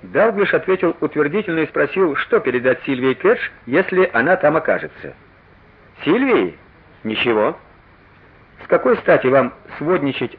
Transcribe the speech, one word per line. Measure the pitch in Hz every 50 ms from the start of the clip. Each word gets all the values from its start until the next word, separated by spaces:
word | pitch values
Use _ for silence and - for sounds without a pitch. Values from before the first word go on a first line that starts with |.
Далглиш | - 92 - - 196 226 208 196 202 - -
ответил | 165 - - 190 185 - 170 160 -
утвердительно | - 151 - 151 151 147 151 208 214 - 165 160
и | 156 139
спросил, | - 151 147 143 - 185 190 170 139 -
что | - - - 214
передать | - 135 123 127 120 131 123 - -
Сильвии | - 139 127 127 131 127
Кэтч, | - - 185 240 233 - - - - -
если | - 123 160 190 - - 180 190 190 -
она | 117 120 151 185
там | 185 - 147 151 160
окажется. | 151 - 98 87 - - - - - 71 - - - - _ _ _ _ - - _ _ _ _ - - _ - -
"Сильвии? | 143 165 240 269 269 233 156 101 87 78 - - - _ - _ _ - - _
Ничего. | 107 110 104 117 123 117 107 104 127 175 - - - - - _ _ _ _ _ _ _ - - - - - - _ _ - -
С | -
какой | - 170 - 254 240 196
стати | - - 175 147 - 131
вам | 131 139 127 120 - - - - - -
сводничать | 143 156 185 175 147 139 127 - 131 117 -